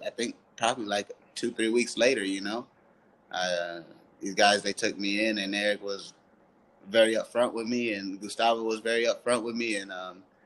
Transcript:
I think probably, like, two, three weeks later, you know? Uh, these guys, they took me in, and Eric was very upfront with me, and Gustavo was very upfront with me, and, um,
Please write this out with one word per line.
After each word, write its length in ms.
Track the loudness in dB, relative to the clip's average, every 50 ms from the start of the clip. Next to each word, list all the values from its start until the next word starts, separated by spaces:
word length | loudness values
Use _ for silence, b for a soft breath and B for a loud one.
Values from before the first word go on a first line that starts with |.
| -8
I 60 | -8
think 240 | -6 -4 -4 -4 -6 -10 _ _ _
probably, 300 | -2 0 0 0 0 -2
like, 260 | -2 -2 -2 -2 -6 -12 -20 _ _ _
two, 180 | -6 -4 -4
three 180 | -2 0 0 2
weeks 280 | 2 2 0 0 0
later, 260 | 2 4 4 4 2 0
you 180 | -2 -4 -4
know? 260 | -4 -6 -6 -8 -8 -12 _ _ _ _ _ _ _ _ _ _ _ _
Uh, 480 | -4 -2 -2 0 0 -2 -2 -4 -8 -10 -14 -16 -20 -20 -20 _ _ _
these 140 | -10 -4 2
guys, 260 | 6 6 6 6 4
they 120 | 2 -2 -2
took 260 | 0 -2 -2 -2 -2
me 260 | -2 -2 0 0 0
in, 140 | 0 0 0
and 160 | -2 -2 -2
Eric 280 | 0 0 0 0 -2 -4
was 300 | -8 -8 -8 -10 -16 -20 _ _ _ _ _ _ _ _ _ _ _ _ _ -8 2
very 260 | 6 6 6 6 4
upfront 360 | 0 -2 -2 0 2 2 2
with 160 | 0 -4 -4
me, 260 | -2 -2 -2 0 -2 -2
and 260 | -4 -4 -6 -8 -8
Gustavo 420 | -10 -8 -2 2 2 4 4 2 0
was 160 | -2 -2 -2
very 260 | 0 0 0 2 2
upfront 380 | 2 0 0 0 0 0 0 0
with 120 | -2 -4
me, 200 | -2 -2 -2 -2
and, 160 | -4 -4 -8
um, 320 | -8 -10 -10 -10 -12 -16 -20 _ _ _ _